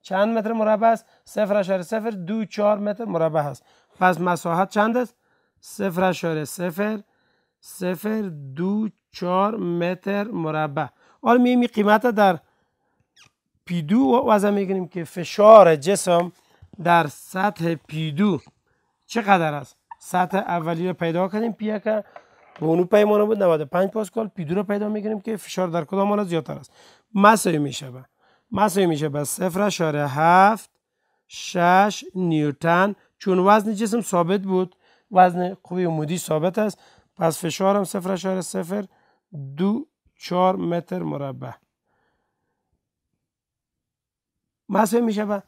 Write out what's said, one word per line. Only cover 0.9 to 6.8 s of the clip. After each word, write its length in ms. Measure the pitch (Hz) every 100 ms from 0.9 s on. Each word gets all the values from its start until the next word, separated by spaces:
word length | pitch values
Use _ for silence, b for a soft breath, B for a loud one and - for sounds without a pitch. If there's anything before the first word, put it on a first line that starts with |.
| 226 _ b
صفر 320 | - 202 208 208
اشاره 240 | 185 190
صفر 280 | 170 220 220
دو 360 | 202 170 220
چهار 320 | 214 - 208 208
متر 280 | 208 196
مربع 360 | 220 170 160 156 147
است. 160 | 135 b b b _
پس 200 | 185 165
مساحت 500 | 180 175 170 165 190
چند 280 | 214 220 240
است؟ 180 | 240 _ _ _ _ _
صفر 440 | - - 196 170
اشاره 420 | 185 175 170 156
صفر 540 | 151 - 180 165